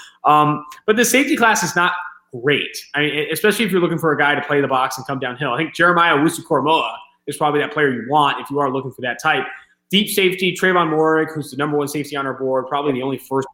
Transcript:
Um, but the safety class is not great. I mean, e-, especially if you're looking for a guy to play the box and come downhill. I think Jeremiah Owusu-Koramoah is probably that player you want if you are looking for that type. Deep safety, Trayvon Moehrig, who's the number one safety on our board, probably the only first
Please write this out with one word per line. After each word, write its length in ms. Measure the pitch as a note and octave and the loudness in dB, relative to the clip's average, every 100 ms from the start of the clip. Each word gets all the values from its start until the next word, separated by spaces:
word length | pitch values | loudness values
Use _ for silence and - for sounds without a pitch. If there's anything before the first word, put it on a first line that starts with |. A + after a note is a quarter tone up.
| - _ - | -20 _ 4
Um, 400 | D3+ D3+ C#3+ - - - | 4 4 0 -6 -8 -2
but 120 | A3 | 2
the 80 | A#3+ | 2
safety 320 | B3+ C#4+ C#4 | 2 2 2
class 260 | A#3 G#3 | 2 2
is 140 | F3 F3 | 0 0
not 160 | F3 - - - _ B2 | 0 -2 -10 -16 _ -6
great. 360 | B2+ C3 E2+ - - | 0 0 -2 -10 -6
I 60 | C#3+ | -2
mean, 140 | D3 | 0
e-, 160 | D3 D3 | 0 -4
especially 320 | D#3 G#3+ G#3 | 0 0 2
if 80 | A3 | 2
you're 80 | F#3 | 2
looking 180 | E3+ E3 | 0 0
for 140 | E3 | 0
a 60 | C#3+ | 2
guy 180 | D3 C#3 | 2 2
to 60 | |
play 180 | C3+ D3 | 0 0
the 80 | C#3 | 2
box 300 | C3 C3 - | 0 0 -4
and 100 | B2 | -8
come 120 | C3+ | -6
downhill. 340 | B2+ A#2+ C#3+ | -6 -6 -4
I 40 | A#2+ | -4
think 160 | D#3+ | -4
Jeremiah 420 | - F3 F3 E3+ D3 | 2 2 4 4 4
Owusu-Koramoah 800 | D#3+ D#3+ - D3 C3+ D#3+ A#2 - - _ - | 2 0 -2 0 2 2 0 -8 -16 _ -10
is 100 | C#3+ | -2
probably 240 | D3+ D3 | 0 0
that 100 | C3+ | -2
player 180 | D#3 C#3+ | 0 0
you 160 | B2 A2+ | 0 0
want 320 | D3+ C#3+ B2+ | 2 2 0
if 80 | A#2+ | -4
you 100 | C#3 | -2
are 100 | C#3 | -2
looking 220 | C3+ C3 | -2 -6
for 100 | A#2 | -8
that 200 | B2 A#2+ | -8 -2
type. 220 | D#3 D3 - - - _ - | 0 0 -2 -10 -20 _ -2
Deep 180 | G3 G#3 | 0 0
safety, 440 | - F#3 F#3 F#3+ | 2 2 2 -2
Trayvon 360 | F3+ F#3 F3+ D#3+ | 0 2 2 2
Moehrig, 440 | D#3 D#3 D#3+ D#3 | 2 2 2 0
who's 180 | D3+ C#3 | -6 -10
the 60 | C3 | -6
number 200 | D3 D3 | -2 -2
one 100 | C#3 | -2
safety 280 | D3+ C#3 C#3+ | -4 -6 -6
on 80 | C3+ | -6
our 80 | |
board, 320 | B2+ C3 C3 B2+ | -4 -2 -2 -2
probably 240 | C#3+ D3 | -4 -2
the 100 | B2+ | -2
only 140 | C3+ C3 | -4 -6
first 300 | - C3+ C3 | -4 -4 -4